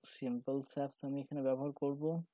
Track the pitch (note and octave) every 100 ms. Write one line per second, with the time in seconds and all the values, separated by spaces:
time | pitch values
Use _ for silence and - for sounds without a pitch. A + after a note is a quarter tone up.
0 | - - C3 A#2+ B2 C#3 C3+ - C#3+ -
1 | C#3 C#3 C#3 D3 C3 C3 C#3+ C#3 C#3+ C#3+
2 | D#3 E3+ E3